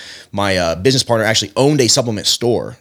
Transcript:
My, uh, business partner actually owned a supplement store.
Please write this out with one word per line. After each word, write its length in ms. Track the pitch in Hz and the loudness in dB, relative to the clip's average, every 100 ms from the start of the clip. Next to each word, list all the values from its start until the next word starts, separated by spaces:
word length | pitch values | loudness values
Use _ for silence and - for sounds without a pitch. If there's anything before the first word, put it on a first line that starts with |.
| - - - | -20 -20 -12
My, 280 | 101 101 92 | -4 0 0
uh, 160 | 85 | 0
business 280 | 82 127 131 | 0 2 2
partner 220 | - 113 | 0 0
actually 280 | 107 113 - - | 2 0 -2 0
owned 240 | 135 151 | 2 4
a 80 | 117 | 2
supplement 380 | 151 120 104 - | 2 0 -2 -4
store. 500 | - 120 107 53 - | -2 0 -2 -4 -12